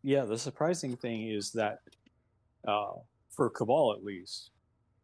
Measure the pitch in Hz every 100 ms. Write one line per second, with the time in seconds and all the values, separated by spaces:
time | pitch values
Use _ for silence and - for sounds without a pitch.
0 | 139 139 117 113 135 - 156 170 135 120
1 | 123 113 110 107 101 113 107 - - _
2 | _ _ _ _ _ _ - 104 101 87
3 | - _ _ - 120 - 113 143 131 101
4 | 98 95 87 - - _ _ _ _ _